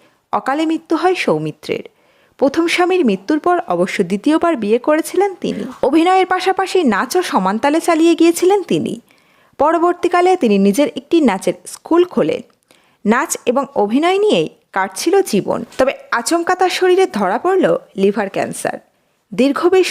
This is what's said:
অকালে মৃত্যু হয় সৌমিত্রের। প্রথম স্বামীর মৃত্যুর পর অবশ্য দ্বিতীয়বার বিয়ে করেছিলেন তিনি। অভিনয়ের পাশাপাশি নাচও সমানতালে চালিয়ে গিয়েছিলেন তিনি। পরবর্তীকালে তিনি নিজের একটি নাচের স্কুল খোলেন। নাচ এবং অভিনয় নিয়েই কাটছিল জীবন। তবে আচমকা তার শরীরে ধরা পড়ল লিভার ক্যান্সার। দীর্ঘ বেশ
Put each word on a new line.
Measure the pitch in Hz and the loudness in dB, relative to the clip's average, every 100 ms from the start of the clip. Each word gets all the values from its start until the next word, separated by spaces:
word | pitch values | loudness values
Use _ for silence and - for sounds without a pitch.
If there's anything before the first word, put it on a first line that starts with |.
| _ _ - | _ _ -6
অকালে | 208 254 294 320 | -6 -4 -2 -2
মৃত্যু | 320 - 320 | -4 -2 0
হয় | 359 359 | 0 0
সৌমিত্রের। | - 156 156 - - - - _ _ _ _ - | -2 -2 -4 -10 -8 -8 -8 _ _ _ _ -2
প্রথম | 269 294 330 | -2 0 -2
স্বামীর | - 349 370 | 0 0 2
মৃত্যুর | 254 190 - 302 | 0 -2 -2 -2
পর | 349 349 - | 0 -2 -2
অবশ্য | 175 185 - | -2 -2 -2
দ্বিতীয়বার | 175 202 285 320 339 285 | -2 -2 0 2 0 -2
বিয়ে | 202 233 | 0 0
করেছিলেন | 302 311 311 359 403 359 | 0 0 0 -2 -2 -2
তিনি। | 190 175 247 - | -8 -6 -10 -4
অভিনয়ের | 254 320 349 381 370 | 0 2 4 2 2
পাশাপাশি | 370 370 370 370 381 | 0 -2 -2 0 0
নাচও | 285 196 247 370 | 2 0 0 -2
সমানতালে | - 247 185 220 285 320 | -2 -2 -2 0 0 0
চালিয়ে | 339 320 330 | 0 2 2
গিয়েছিলেন | 320 339 339 370 403 | 4 2 4 2 2
তিনি। | 339 165 - - _ _ _ _ _ - | 0 -2 -2 -8 _ _ _ _ _ -2
পরবর্তীকালে | 285 339 349 349 349 349 359 370 | 0 2 0 0 0 2 2 2
তিনি | 233 202 | 2 4
নিজের | 202 202 285 254 | 2 2 0 -2
একটি | - 339 | 0 2
নাচের | 262 190 - - | 2 0 -4 -6
স্কুল | - - - 330 | -10 -18 0 2
খোলেন। | 349 - 151 - - _ _ _ _ _ | 2 0 -2 -2 -8 _ _ _ _ _
নাচ | 202 240 330 - - | 0 0 0 -4 -2
এবং | 254 269 | -2 -2
অভিনয় | - 208 254 339 392 | -2 0 0 0 2
নিয়েই | 415 202 156 _ _ | 2 2 -2 _ _
কাটছিল | 202 196 - 339 392 | -4 -4 -4 0 0
জীবন। | - 202 - - - - | 2 -2 -2 -6 -6 -2
তবে | 262 - - | -2 -2 -6
আচমকা | 233 240 339 339 | -6 -2 -2 -2
তার | 370 370 370 | 0 0 0
শরীরে | 370 359 381 | 2 2 2
ধরা | 202 185 208 | 0 -2 -2
পড়ল | 370 381 190 170 - | -2 0 2 0 -4
লিভার | - 196 202 202 | -2 -2 0 -6
ক্যান্সার। | - 123 - - - _ _ _ _ _ | -6 -8 -6 -8 -10 _ _ _ _ _
দীর্ঘ | 190 269 - 349 | 0 0 2 2
বেশ | 370 349 | 2 0